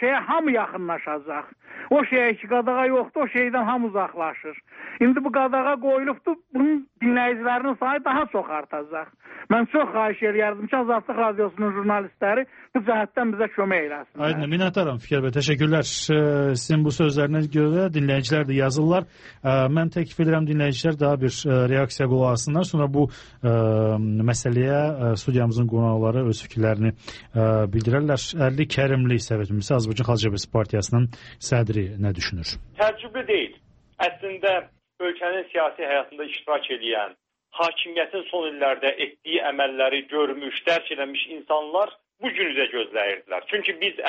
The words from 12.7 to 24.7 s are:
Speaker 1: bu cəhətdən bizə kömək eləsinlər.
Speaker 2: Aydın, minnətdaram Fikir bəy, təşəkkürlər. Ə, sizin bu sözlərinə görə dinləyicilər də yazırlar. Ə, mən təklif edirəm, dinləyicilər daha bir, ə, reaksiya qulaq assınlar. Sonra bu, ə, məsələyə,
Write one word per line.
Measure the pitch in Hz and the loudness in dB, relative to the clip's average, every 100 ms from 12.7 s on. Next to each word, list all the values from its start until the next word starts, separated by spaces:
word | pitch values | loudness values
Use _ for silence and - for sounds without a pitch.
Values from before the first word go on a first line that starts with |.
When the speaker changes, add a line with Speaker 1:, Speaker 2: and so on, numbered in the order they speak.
Speaker 1:
bu | 254 202 | -4 0
cəhətdən | 220 208 - 233 | 0 0 -2 -2
bizə | 208 214 - | 0 -2 -2
kömək | 196 180 151 | 0 0 -2
eləsinlər. | 147 139 147 151 | -8 -12 -4 -2
Speaker 2:
Aydın, | 156 147 | -2 -2
minnətdaram | 170 185 190 165 120 | 0 0 0 0 -2
Fikir | - 143 | -2 0
bəy, | 131 135 | 0 0
təşəkkürlər. | 139 143 151 156 135 | 0 2 2 2 0
Ə, | - - 151 151 143 139 127 | -4 0 2 4 2 2 0
sizin | - 156 | 2 2
bu | 151 | 2
sözlərinə | 143 156 143 143 156 151 151 | 2 2 2 2 2 0 2
görə | 151 170 190 156 | 2 4 2 2
dinləyicilər | 139 139 123 156 139 | 2 2 2 0 2
də | 135 | 2
yazırlar. | 135 135 156 180 175 - - - | 2 2 4 2 0 -12 -20 -6
Ə, | 135 135 131 | 0 2 4
mən | 156 165 175 | 2 0 -2
təklif | 165 - | -4 0
edirəm, | 160 160 156 | 2 4 2
dinləyicilər | 151 143 123 165 151 | 2 2 2 0 2
daha | 143 139 | 2 2
bir, | 131 | 0
ə, | - 147 127 123 | 0 2 4 4
reaksiya | 135 135 - 135 | 2 0 0 2
qulaq | 127 127 120 | 4 4 2
assınlar. | 147 156 180 | 0 0 0
Sonra | 160 143 | 0 2
bu, | 139 151 | 2 2
ə, | - - - 120 117 110 110 110 107 110 107 113 | 0 -20 -4 2 4 4 4 2 2 0 0 2
məsələyə, | 120 127 120 131 | 0 0 2 2